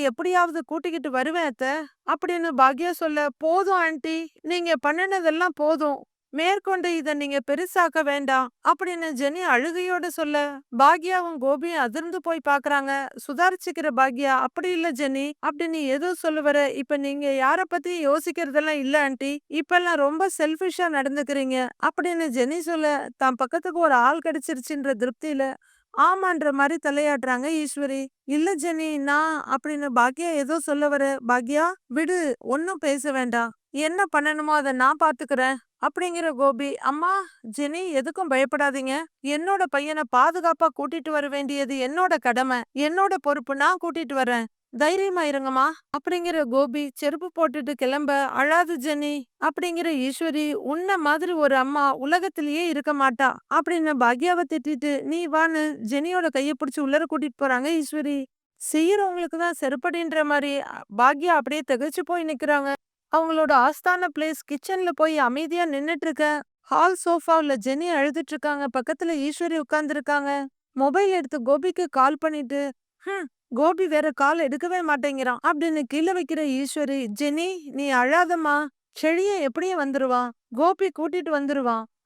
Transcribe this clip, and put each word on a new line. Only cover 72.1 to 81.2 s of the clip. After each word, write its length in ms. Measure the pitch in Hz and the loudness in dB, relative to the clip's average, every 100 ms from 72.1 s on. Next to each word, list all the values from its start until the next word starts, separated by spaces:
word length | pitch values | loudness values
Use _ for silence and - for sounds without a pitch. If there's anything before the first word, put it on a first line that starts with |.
| 302 | 2
பண்ணிட்டு, 420 | 320 302 247 277 285 - _ _ - | -2 -2 -4 -4 -4 -8 _ _ -8
"ஹம், 200 | 392 311 _ - | -6 -8 _ -6
கோபி 320 | 233 311 339 370 | 2 2 2 2
வேற 200 | 302 311 | 2 0
கால் 240 | 254 277 330 | 2 2 2
எடுக்கவே 420 | 285 269 339 370 | 0 -2 -2 -2
மாட்டேங்கிறான்," 580 | 320 285 285 269 254 247 | 0 0 0 -2 -2 -2
அப்படின்னு 400 | 302 302 330 311 254 | 0 0 0 0 -2
கீழே 260 | 294 330 | 0 0
வைக்கிற 280 | 370 285 320 302 | 0 -2 -2 -2
ஈஸ்வரி, 480 | 262 277 311 277 277 233 | -2 -2 -2 -2 -2 -4
"ஜெனி, 340 | 208 294 294 359 370 285 | -2 -2 -2 -2 -6 -8
நீ 160 | 269 285 | -6 0
அழாதம்மா, 640 | 254 247 320 349 349 311 294 294 _ _ - | 2 4 4 2 2 0 0 -2 _ _ -2
செழிய 360 | 311 339 392 392 | 0 2 0 0
எப்படியும் 420 | 277 269 370 359 | -2 -2 -4 -2
வந்துருவான், 480 | 277 277 262 247 247 - - 233 | -2 0 0 0 -2 -8 -8 2
கோபி 320 | 330 381 381 | 2 2 0
கூட்டிட்டு 400 | 294 320 349 | -2 -4 -2